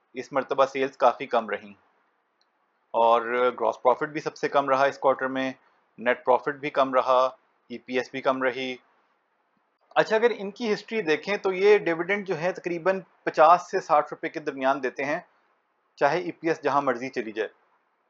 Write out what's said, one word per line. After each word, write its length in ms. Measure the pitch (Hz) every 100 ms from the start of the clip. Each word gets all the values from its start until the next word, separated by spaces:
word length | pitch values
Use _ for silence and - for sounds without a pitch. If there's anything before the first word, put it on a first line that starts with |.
| _ 127
इस 180 | 120
मरतबा 320 | 139 127 135 135
सेल्स 300 | 139 135 -
काफ़ी 300 | 123 117 135
कम 240 | 120 107
रहीं 260 | 101 104 98 _ _ _ _ _ _ _ _ _ _ _
और 580 | 117 117 117 113 123 123
ग्रॉस 260 | 120 110 -
प्रॉफिट 320 | 127 120 151
भी 100 | 151
सबसे 280 | 147 - 147
कम 220 | 143 139
रहा 160 | 135 139
इस 120 | 131
क्वार्टर 300 | 139 131 131
में, 280 | 135 131 127 _ _ _ -
नेट 240 | 117 123
प्रॉफिट 320 | - 120 - 139
भी 140 | 143
कम 240 | 143 135 127
रहा, 420 | 120 127 131 - _ _ _
ईपीएस 380 | 120 - 127 123
भी 80 | 135
कम 220 | 135 131
रही। 360 | 131 120 131 127 _ _ _ _ _ _ _ _ _ _ _ 151
अच्छा, 180 | 160 214
अगर 160 | 233
इनकी 360 | 208 196 196 233
हिस्ट्री 340 | 208 - 226
देखें, 400 | 160 151 190 202
तो 100 | 196
ये 280 | 185 202 208
डिविडेंड 460 | 165 165 175 208 190
जो 100 | 160
है 180 | 175
तकरीबन 500 | 180 180 170 165 190 175 _ -
पचास 460 | 160 156 175 -
से 80 | 190
साठ 320 | - 151 151
रुपये 180 | 165 160
के 100 | 160
दरमियान 400 | 151 139 131 143
देते 240 | 127 123
हैं, 240 | 139 156 - _ _ _ _ _ _ _
चाहे 220 | 143 165
ईपीएस 440 | 175 - 160 156
जहां 200 | 143 139
मर्जी 260 | 139 120 127
चली 220 | 127 110
जाए। 180 | 107 101 - _ _ _ _ _